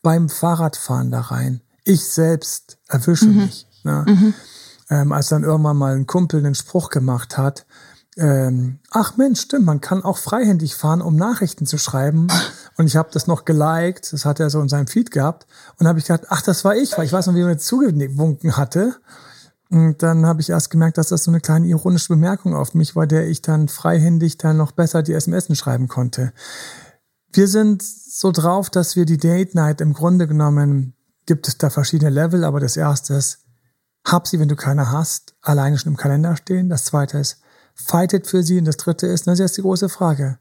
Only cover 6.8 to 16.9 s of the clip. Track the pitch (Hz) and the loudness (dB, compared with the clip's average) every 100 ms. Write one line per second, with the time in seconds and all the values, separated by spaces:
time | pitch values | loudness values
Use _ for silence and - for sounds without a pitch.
6.8 | 151 147 131 123 120 - 135 139 _ - | -2 -2 0 -2 -4 -2 -2 -4 _ -20
7.8 | - - _ - 156 135 131 127 123 135 | -20 -20 _ -2 0 2 2 0 -2 -6
8.8 | _ 226 214 220 269 240 - 277 180 147 | _ -2 -2 0 0 0 -2 0 2 2
9.8 | - 190 190 190 - 220 226 180 156 - | -2 -4 -2 -6 -4 0 2 2 0 -2
10.8 | 151 165 170 156 202 240 175 - 143 151 | 0 0 0 0 0 0 -4 -4 -6 -4
11.8 | - 135 139 160 170 175 175 - - - | -4 -2 0 2 0 0 -4 -12 -18 0
12.8 | 165 151 160 156 - 165 - 156 151 165 | 2 2 0 -4 -2 -2 0 0 2 0
13.8 | 175 180 - 151 143 143 156 147 143 143 | -2 -4 -8 -4 -2 0 0 0 0 0
14.8 | 139 226 233 - 143 160 _ - - _ | 0 -2 0 0 -2 -4 _ -20 -20 _
15.8 | 165 165 - 165 - 185 - 180 190 208 | 2 2 0 -2 0 -4 -2 0 0 0
16.8 | 277 | -2